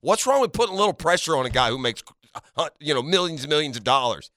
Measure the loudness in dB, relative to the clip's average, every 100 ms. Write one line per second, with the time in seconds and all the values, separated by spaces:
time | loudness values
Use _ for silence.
0 | 0 0 2 2 2 0 -2 2 0 0
1 | 0 0 2 -2 0 2 0 0 -4 -6
2 | -14 _ _ -18 _ -6 -6 _ -2 -2
3 | 0 0 0 -4 -2 -2 -2 -6 2 2
4 | 2 -6 -10